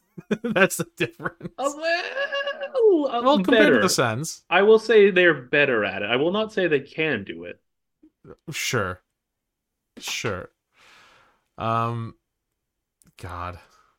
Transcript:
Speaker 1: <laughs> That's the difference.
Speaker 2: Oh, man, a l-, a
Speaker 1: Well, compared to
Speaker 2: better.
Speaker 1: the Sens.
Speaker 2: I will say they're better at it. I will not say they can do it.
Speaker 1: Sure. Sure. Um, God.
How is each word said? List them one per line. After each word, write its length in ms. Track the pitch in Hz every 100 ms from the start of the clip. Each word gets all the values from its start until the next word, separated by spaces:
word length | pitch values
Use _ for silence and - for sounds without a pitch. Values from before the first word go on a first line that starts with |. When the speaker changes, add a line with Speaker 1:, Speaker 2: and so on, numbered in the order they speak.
| _
Speaker 1:
<laughs> 300 | - - 214
That's 340 | 240 196 185 -
the 100 | 160 -
difference. 560 | 151 - 214 - 175 -
Speaker 2:
Oh, 180 | 277 294
man, 260 | 320 349 - 539 571 554 571 605 554
a 40 | 554
l-, 280 | 440 330 277
a 160 | 240
Speaker 1:
Well, 180 | 254 285
compared 340 | 185 226 202
to 0 |
Speaker 2:
better. 80 | 123
Speaker 1:
the 60 | 98
Sens. 540 | - 120 110 160 - -
Speaker 2:
I 120 | 175
will 160 | 208 220
say 320 | 220 220 202
they're 240 | 185 175
better 500 | 143 123 147 139 113
at 180 | 101 98
it. 80 | 101
I 60 | 123
will 160 | 165
not 200 | 202 220
say 140 | 202 175
they 120 | 143
can 440 | 139 - 160 117
do 200 | 95 82
it. 160 | 87 - _ _ _ _ _ _ - - -
Speaker 1:
Sure. 500 | - - 120 95 92 _ _ _ _ _ _ _ _ _ -
Sure. 520 | - - 117 90 - _ _ _ _ - _ _ _ _ _ -
Um, 580 | 113 113 117 117 113 - _ _ _ _ _ _ _ _ _ _
God. 400 | 92 87 90 87 _ _ _